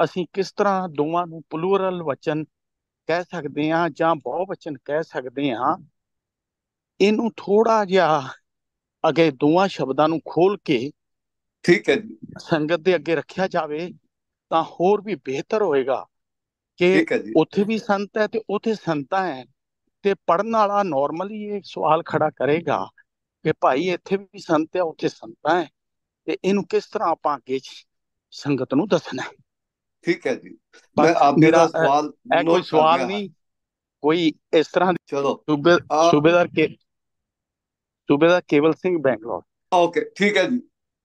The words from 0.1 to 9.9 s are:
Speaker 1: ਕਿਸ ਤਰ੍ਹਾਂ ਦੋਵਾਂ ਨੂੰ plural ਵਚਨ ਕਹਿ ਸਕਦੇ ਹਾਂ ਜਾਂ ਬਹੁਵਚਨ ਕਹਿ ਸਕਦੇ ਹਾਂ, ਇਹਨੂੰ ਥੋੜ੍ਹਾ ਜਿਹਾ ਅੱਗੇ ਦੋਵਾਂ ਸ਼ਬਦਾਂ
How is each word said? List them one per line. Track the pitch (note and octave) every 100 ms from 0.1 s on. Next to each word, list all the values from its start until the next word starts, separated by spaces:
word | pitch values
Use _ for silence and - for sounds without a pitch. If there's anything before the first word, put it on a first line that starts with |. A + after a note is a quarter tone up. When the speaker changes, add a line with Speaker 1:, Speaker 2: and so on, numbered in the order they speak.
| - E3+
Speaker 1:
ਕਿਸ | - F#3
ਤਰ੍ਹਾਂ | - G3+ F#3+ F#3
ਦੋਵਾਂ | C#3+ D3 E3 F3
ਨੂੰ | D#3+ -
plural | D#3 F3+ G3 F#3+ F3+
ਵਚਨ | D#3+ B2+ - D3+ D#3 _ _ _ _ _ -
ਕਹਿ | E3
ਸਕਦੇ | F3+ F3+ C#3+ C3 D3+
ਹਾਂ | E3 E3+
ਜਾਂ | - E3
ਬਹੁਵਚਨ | E3 A#2+ D3+ G3 F3 E3+ C#3
ਕਹਿ | - D3
ਸਕਦੇ | E3 D3+ B2+ B2 C#3+
ਹਾਂ, | A2 C3 F3+ - _ _ _ _ _ _ _ _ _ _ -
ਇਹਨੂੰ | G3 G#3+ A3+ -
ਥੋੜ੍ਹਾ | - G3+ A3+ A3+
ਜਿਹਾ | G3+ F#3 E3 D#3 C3 - _ _ _ _ _ _ D#3+
ਅੱਗੇ | D3 E3
ਦੋਵਾਂ | C3 D3 E3 F#3+
ਸ਼ਬਦਾਂ | - C3+